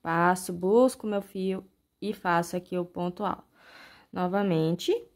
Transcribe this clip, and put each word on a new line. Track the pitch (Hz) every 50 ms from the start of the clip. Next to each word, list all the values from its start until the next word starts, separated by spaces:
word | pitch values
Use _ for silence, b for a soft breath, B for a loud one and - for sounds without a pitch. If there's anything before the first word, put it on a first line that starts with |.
passo, | - 165 165 165 170 175 185 185 - -
busco | 180 175 180 190 208 240 254 262 254 - -
meu | 214 208 202
fio | 202 - - 196 185 190 190 190 190 _ _ _ _ _ _ _
e | - 202
faço | 208 - - 185 175 170 170 170 -
aqui | 180 180 - 185
o | 180 175
ponto | 175 - 180 175 180 175 - 208
alto. | - - - _ _ B B B B B B B B B B B B
Novamente. | - 180 180 180 185 202 202 196 170 160 160 160 170 170 - - 415 480 466 - _